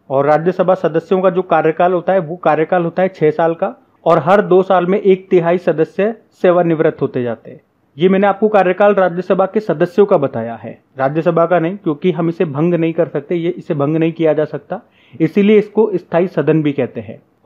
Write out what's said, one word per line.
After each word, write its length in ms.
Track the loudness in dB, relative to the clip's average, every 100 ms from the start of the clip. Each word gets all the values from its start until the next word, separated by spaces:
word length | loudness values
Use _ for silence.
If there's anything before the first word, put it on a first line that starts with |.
| -4
और 160 | -2 2
राज्यसभा 480 | 2 0 0 0
सदस्यों 460 | 0 0 -4 -2 0
का 100 | 0
जो 120 | 0
कार्यकाल 500 | 0 0 0 0 0
होता 200 | 0 0
है, 60 | -2
वो 180 | -2 -4
कार्यकाल 480 | -2 0 0 -2
होता 180 | -2 -2
है 60 | -4
छह 220 | 0 -2
साल 240 | 0 -2
का 200 | -2 -6 -8 _ _
और 140 | 0 2
हर 240 | 4 2
दो 200 | 4 2
साल 240 | 4 2 2
में 140 | 0
एक 280 | 2 0 2
तिहाई 280 | 0 2 0
सदस्य 560 | 0 -2 -2 -2 -4 -4 _
सेवानिवृत्त 680 | _ 2 2 2 2 0 0
होते 200 | -4 -4
जाते 280 | -6 -8 -12
हैं। 100 | -20 _ _ _ -2
ये 100 | 0
मैंने 180 | 2 0
आपको 220 | 0 0
कार्यकाल 460 | 2 0 2 2
राज्यसभा 520 | 2 0 -2 -2 -2 0
के 140 | -2
सदस्यों 460 | -4 -2 0 2 2
का 100 | 2
बताया 380 | 0 -4 -8
है, 240 | -10 -14 -18 _ -4
राज्यसभा 480 | -2 0 0 0 2
का 120 | 0
नहीं, 180 | -2 -4
क्योंकि 360 | -6 -2 -2
हम 160 | -2 -4
इसे 160 | -2
भंग 300 | -4 -2 0
नहीं 180 | 0 -2
कर 160 | -2 -4
सकते, 260 | -4 -6
ये, 160 | -4 -4
इसे 240 | -6 -6
भंग 220 | -4 -2 0
नहीं 160 | -2
किया 200 | 0 0
जा 120 | 0
सकता, 360 | -2 -6 -12 -14 -14 _ _ -4
इसीलिए 380 | -2 2 4 2
इसको 320 | 2 0 0
स्थायी 320 | -2 -4 -2 0
सदन 360 | 0 0 0
भी 100 | 0
कहते 280 | -2 -6 -8
हैं। 220 | -14 -18 _ _